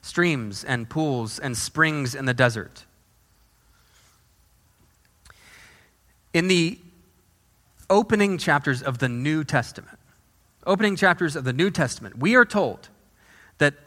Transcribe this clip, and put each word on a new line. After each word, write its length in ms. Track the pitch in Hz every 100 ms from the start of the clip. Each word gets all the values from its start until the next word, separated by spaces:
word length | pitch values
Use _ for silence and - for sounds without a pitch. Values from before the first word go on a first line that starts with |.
streams 640 | - - 175 143 110 101
and 240 | - 123 117
pools 500 | 156 156 127 110 -
and 180 | 139 113
springs 580 | - 151 160 151 131
in 100 | 131
the 80 | 135
desert. 520 | 123 123 110 87 - - _ _ _ _ _ _ _ _ _ _ _ _ _ _ _ _ _ _ _ _ _ _ _ _ - - - - _ _ _ _ _ _
In 160 | 165 180
the 300 | 180 165 - - _ _ _ _ _ _ _ _ _ -
opening 480 | 196 214 214 202 180
chapters 440 | - 143 143 127
of 160 | 139 123
the 100 | 131
New 360 | 120 139 156
Testament, 540 | 147 143 - - - - _ _ _ _ _ _ -
opening 280 | 190 214
chapters 420 | 190 190 170 170 147
of 80 |
the 80 | 131
New 180 | 127 190
Testament, 480 | 180 131 - 107 110
we 180 | 160 254
are 80 |
told 440 | 233 208 147 - - _ _ _ _ - - _
that 160 | 147 139